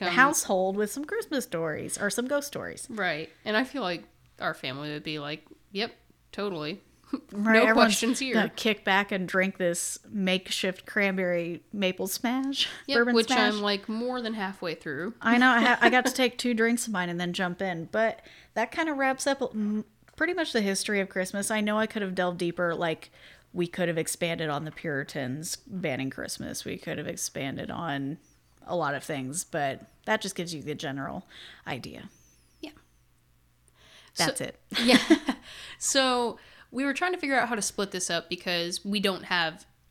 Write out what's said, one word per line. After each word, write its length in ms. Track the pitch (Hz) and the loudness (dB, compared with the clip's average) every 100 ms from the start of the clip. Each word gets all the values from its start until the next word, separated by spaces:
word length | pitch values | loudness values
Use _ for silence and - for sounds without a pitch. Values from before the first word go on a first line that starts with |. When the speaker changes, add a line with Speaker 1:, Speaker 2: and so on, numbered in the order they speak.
| 180 | 0
Speaker 1:
come 20 | |
Speaker 2:
household 640 | 175 269 294 - 190 185 196 | 6 6 4 0 2 2 0
with 160 | 208 | -2
some 140 | - 294 | -4 -6
Christmas 400 | 453 - 285 - | -6 -4 -4 -4
stories 520 | 170 165 151 - - | -4 -4 -4 -6 -4
or 120 | 202 | -2
some 180 | 214 254 | -2 -2
ghost 200 | 285 285 | -2 -4
stories. 380 | - 85 - - | -8 -8 -10 -10
Speaker 1:
Right, 400 | 226 185 151 - - 220 | -4 -2 -2 -6 -10 -2
and 100 | 214 | 0
I 80 | |
feel 180 | 254 285 | 0 -2
like 220 | 190 170 - _ _ - | -4 -4 -10 _ _ -8
our 140 | 175 | -6
family 380 | 156 135 135 151 | -6 -6 -8 -6
would 100 | 147 | -8
be 140 | 160 151 | -6 -6
like, 260 | 143 156 - - _ | -6 -10 -12 -20 _
"Yep, 240 | 196 233 - _ _ _ | -6 -6 -8 _ _ _
totally." 480 | - 202 170 151 196 - | -6 -4 -4 -6 -8 -14
<laughs> 60 | _ - - - | _ -8 -8 -6
Speaker 2:
Right, 220 | 202 214 | -2 6
Speaker 1:
No 60 | 220 | 8
Speaker 2:
everyone's 120 | 226 | 8
Speaker 1:
questions 460 | 226 233 196 226 262 | 8 8 6 2 2
here. 140 | 262 226 | 2 2
Speaker 2:
gonna 140 | 190 | 2
kick 340 | - 233 208 | 0 0 2
back 280 | - 196 202 | 4 4 2
and 140 | 196 175 | -2 0
drink 280 | 190 185 - | 2 2 2
this 400 | 180 170 - - - | 0 0 -2 -8 -8
makeshift 760 | 214 185 185 190 - 190 180 - | -2 0 0 -2 -2 -2 -4 -4
cranberry 760 | - 196 190 180 175 170 170 - | 0 2 2 2 2 0 -6 -8
maple 320 | 208 190 185 190 | 0 0 0 -2
smash, 640 | - 233 254 269 277 - - - | -2 0 0 0 0 -2 -4 0
Speaker 1:
Yep, 120 | 233 | 4
Speaker 2:
bourbon 180 | 240 233 | 6 4
Speaker 1:
which 120 | 226 | 4
Speaker 2:
smash. 120 | 254 214 | 4 4
Speaker 1:
I'm, 80 | 208 | 4
like, 260 | 202 202 202 | 2 0 -2
more 340 | 220 247 247 | -4 -4 -4
than 120 | 226 | -4
halfway 420 | 220 196 196 180 156 | -4 -4 -4 -6 -6
through. 380 | - 143 180 - | -6 -6 -6 -2
Speaker 2:
I 160 | 220 240 | 4 6
know. 120 | 254 | 6
I, 120 | 240 | 6
ha-, 160 | 233 240 | 6 6
I 80 | 233 | 6
got 160 | 247 254 | 6 4
to 80 | |
Speaker 1:
<laughs> 0 | |
Speaker 2:
take 240 | 262 254 247 | 2 0 0
two 160 | 247 | -2
drinks 320 | 226 226 233 - | 2 2 2 -2
of 60 | |
mine 160 | 196 175 | -2 -2
and 80 | 170 | -2
then 120 | 175 | -2
jump 300 | 175 185 180 | -2 -2 -2
in. 260 | 190 165 165 | -4 -4 -4
But 280 | 214 226 - - - - - | 0 0 0 -10 -20 -8 -4
that 160 | 226 | -2
kinda 200 | - 320 | -2 -2
wraps 320 | 285 269 269 285 | 0 0 0 0
up, 140 | 269 | 0
mm, 460 | 247 214 208 214 208 _ _ - | -2 -2 -2 -2 -6 _ _ -2
pretty 160 | 330 | 0
much 180 | 359 311 | 0 0
the 80 | 233 | 0
history 380 | 202 196 - 208 | 2 0 0 0
of 80 | 190 | 0
Christmas. 420 | 190 185 202 196 | -2 -4 -4 -2
I 120 | 220 | 0
know 180 | 214 214 | 0 0
I 80 | 220 | 0
could 140 | 220 | -2
have 120 | 196 | -4
delved 260 | 185 180 175 | 0 0 0
deeper. 360 | 175 170 175 165 | -2 0 -2 0
Like, 340 | 170 160 - - - - _ | -2 -4 -8 -20 -20 -20 _
we 140 | 180 175 | -4 -2
could 200 | - 175 | 0 0
have 100 | 165 | 0
expanded 520 | 165 - 170 165 160 | -2 -2 -2 -2 -2
on 160 | 143 156 | -2 -6
the 60 | |
Puritans 840 | - 170 139 143 156 131 139 165 - - | -6 -4 -4 -4 -6 -6 -6 -6 -10 -10
banning 440 | 190 170 131 135 | -6 -4 -2 -4
Christmas. 560 | - - - - - - | -6 -8 -8 -8 -8 -8
We 120 | 180 | -8
could 200 | - 156 | -6 -6
have 100 | 147 | -6
expanded 640 | 175 - 151 139 131 - | -6 -6 -6 -6 -6 -8
on 460 | - 170 139 135 160 _ _ _ _ - | -6 -4 -4 -4 -8 _ _ _ _ -6
a 80 | 180 | -2
lot 180 | 147 143 | -2 -2
of 80 | - | -4
things, 400 | 147 131 151 - | -6 -6 -6 -6
but 400 | 160 143 131 - _ - | -2 -2 -4 -12 _ -2
that 140 | 220 | -2
just 140 | 196 - | -2 -6
gives 180 | 170 | -8
you 80 | 160 | -8
the 140 | 135 151 | -8 -6
general 500 | 156 139 139 - - - - - - | -6 -6 -8 -10 -12 -18 -20 -16 -10
idea. 440 | 127 - - - - _ _ _ _ | -10 -10 -14 -16 -20 _ _ _ _
Speaker 1:
Yeah. 120 | 302 - _ _ _ _ _ _ _ _ _ _ - - - - | -18 -18 _ _ _ _ _ _ _ _ _ _ -20 -20 -10 0
Speaker 2:
That's 220 | 165 - | 0 0
Speaker 1:
So, 60 | - | -6
Speaker 2:
it. 140 | - _ | -10 _
Speaker 1:
<laughs> 120 | 190 | 0
yeah. 140 | 233 254 - 320 - - - - - - | 6 6 6 4 4 -6 -8 -16 -16 -6
So 600 | - 269 262 247 240 - - - - | 0 4 4 4 0 -4 -14 -20 -10
we 120 | 240 | -2
were 100 | 277 | -2
trying 200 | 277 359 | 0 0
to 40 | 359 | 0
figure 200 | 294 262 | 0 2
out 80 | 226 | 2
how 60 | 233 | 0
to 60 | |
split 300 | 190 - 196 | -2 -2 -4
this 180 | 185 - | -4 -2
up 200 | 170 - | -4 -4
because 540 | 175 - 175 170 180 | -6 -2 -2 -2 -4
we 160 | 202 208 | -4 0
don't 240 | 202 185 185 | 0 -2 -2
have 400 | 180 165 165 - _ _ | 0 0 -4 -14 _ _